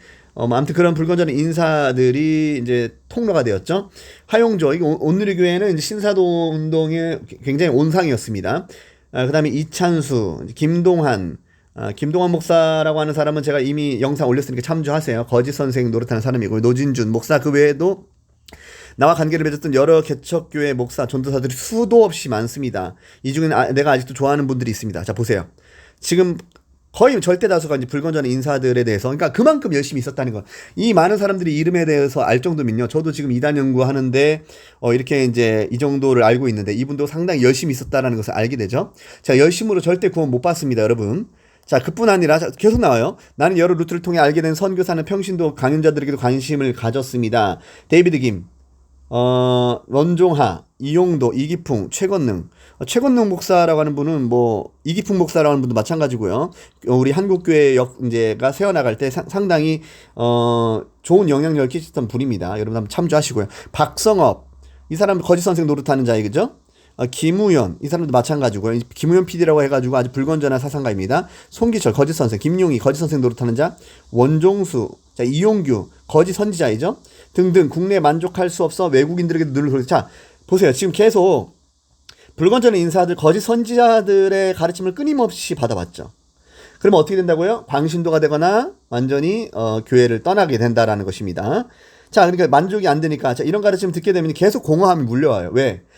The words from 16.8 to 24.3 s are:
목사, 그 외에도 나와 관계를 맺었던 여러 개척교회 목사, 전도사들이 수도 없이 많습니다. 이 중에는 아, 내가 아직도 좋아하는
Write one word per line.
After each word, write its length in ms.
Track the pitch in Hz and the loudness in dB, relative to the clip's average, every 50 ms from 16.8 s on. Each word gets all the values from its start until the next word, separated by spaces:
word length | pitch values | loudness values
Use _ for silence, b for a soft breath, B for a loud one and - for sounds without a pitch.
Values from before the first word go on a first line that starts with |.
| 139 143 127 123 113 107 113 | 0 -2 0 -2 -2 0 -2
목사, 260 | 117 - - 160 139 | -2 -2 0 0 0
그 100 | 120 151 | 0 0
외에도 580 | 139 143 147 147 143 135 165 185 190 190 - _ _ _ _ _ _ _ _ _ B B B B B B B B B B | 2 4 4 4 2 2 0 -2 -2 -4 -8 _ _ _ _ _ _ _ _ _ B B B B B B B B B B
나와 180 | 135 156 170 | 4 4 4
관계를 300 | 160 160 156 160 160 156 | 4 2 0 0 -2 -2
맺었던 280 | 151 147 147 - 160 135 | -2 -4 -4 -4 0 2
여러 280 | 131 139 156 160 160 | 2 4 6 4 4
개척교회 720 | 151 - 147 127 - - 175 170 170 - - 151 147 143 135 | 4 0 -4 -8 -8 -6 -6 -6 -6 -6 -6 -4 -2 -2 -2
목사, 340 | 123 123 123 - - 131 120 | -4 -4 -6 -6 -6 -6 -4
전도사들이 480 | - 135 131 139 139 135 127 131 127 | -4 -4 -4 -2 -2 -2 -2 -4 -6
수도 480 | - - - 220 226 240 190 233 233 220 | -8 -10 -6 -2 -2 0 4 6 6 4
없이 240 | 196 160 - - 143 | 4 2 -6 -8 -6
많습니다. 680 | 117 107 113 117 - 143 139 123 101 101 92 92 101 b b b b b b | -4 -4 -4 -6 -6 -6 -8 -6 -6 -6 -8 -8 -10 b b b b b b
이 80 | 131 | -6
중에는 240 | 135 156 160 160 135 | -4 -2 0 0 2
아, 160 | 107 127 - | 2 2 2
내가 200 | 131 139 143 151 | 0 0 2 2
아직도 220 | 135 131 127 - 127 | 2 0 0 -4 -6
좋아하는 340 | - 139 135 | -2 -2 0